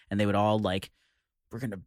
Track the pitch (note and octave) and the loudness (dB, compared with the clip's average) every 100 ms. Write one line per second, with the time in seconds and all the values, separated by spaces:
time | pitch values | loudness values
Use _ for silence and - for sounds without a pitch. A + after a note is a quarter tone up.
0 | - G2+ G#2 G2+ G#2+ G#2+ G2+ F#2+ - _ | -6 0 2 4 4 2 0 -2 -6 _
1 | _ _ _ _ _ A#2 A#2+ G2 | _ _ _ _ _ -10 -8 -8